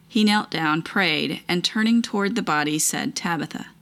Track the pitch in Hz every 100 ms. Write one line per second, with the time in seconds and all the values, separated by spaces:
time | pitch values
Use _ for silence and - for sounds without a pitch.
0 | - 220 214 208 - 160 156 160 - 214
1 | 180 151 147 - - 175 - 220 220 233
2 | 226 208 196 220 185 151 147 151 - 156
3 | 143 - 180 165 156 - - -